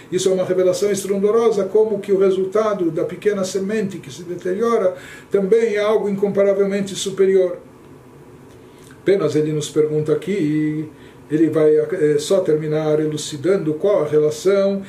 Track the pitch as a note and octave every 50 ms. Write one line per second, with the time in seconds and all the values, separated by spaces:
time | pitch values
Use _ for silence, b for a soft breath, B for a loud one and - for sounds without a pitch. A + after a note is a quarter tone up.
0 | B B F3 F3+ - F#3+ F#3 F#3 F#3 - F3+ F#3 F#3 F#3 F3+ - G3+ G3+ G3+ G3
1 | - F#3+ G3+ G3 G3 G#3 A3 A#3 A#3 A3+ G3 G3+ F#3+ F#3+ - G#3+ A3 A3 G#3 F#3+
2 | - G3+ G3 F3 G3 F#3+ F#3+ F#3 F#3+ - - G#3+ G#3+ G#3+ G3+ F#3 F3 D#3+ D3+ F3
3 | D#3+ - F3+ D#3+ - G#3 G3+ G3 F#3 - - G3 F#3+ G3 A3 A3 G#3 - - D#3+
4 | - C3+ - - F3 E3 F3 F3 - F3+ F#3 G3+ A#3 A#3 A3+ G#3+ G3 F#3 F3+ B
5 | B B B B B - - G3+ G3 F#3 G#3+ A#3 A3+ A3+ G#3 G#3 G#3 G#3 A3 G3+
6 | F#3 G#3 G3 G3 G#3 G3 F#3+ G3 G3 G3+ G3 G3 G3 F#3+ G3 G3+ G3 - F#3 -
7 | - G3 F#3 F#3 G3 F#3+ F#3+ F#3+ F#3 F3+ F3 - - - - - - - - -
8 | - - - - - - - - - - - B B B B B B B B -
9 | - F3 G3 F#3+ D#3+ C#3+ - D3+ D3+ D#3 D#3 D3+ C#3+ - - D#3 D3+ D3 D3+ D3+
10 | D3+ D#3 D3+ D3 - - G3+ G3+ D#3 D3+ D3+ D3+ D3+ D3+ D3+ D#3 D#3 - - -
11 | - - - - - - D3 D#3 E3 D3+ D#3 D#3+ D#3 D3+ D#3 D3+ D3+ D3+ F#3 F3
12 | D3+ D3+ D3+ D3 D3 - G3 F#3+ - - D#3 D3+ D#3 D3+ D3+ D#3 D#3 D3+ D3+ D#3
13 | D#3 D3+ D3+ D3 - - D#3 C#3 B2+ E3 G3+ F#3+ D#3+ D#3 D3+ - - G3+ G3+ F3+
14 | D3+ C#3+ D3 D3+ D3+ D3 D3+ - - F#3 G3 G3 G3 G3 G3 G3 F#3+